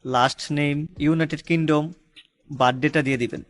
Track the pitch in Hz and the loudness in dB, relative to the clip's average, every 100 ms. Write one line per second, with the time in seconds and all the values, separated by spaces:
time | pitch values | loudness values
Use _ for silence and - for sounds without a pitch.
0 | 131 127 131 - - 147 147 143 156 - | 0 2 2 0 -6 -2 0 -2 -6 -2
1 | 147 160 160 156 - 165 156 151 156 - | 0 2 0 -4 -2 0 2 2 0 -10
2 | _ - _ _ _ 135 127 127 147 156 | _ -20 _ _ _ 2 2 2 0 0
3 | 135 131 120 - | 0 -2 -2 -6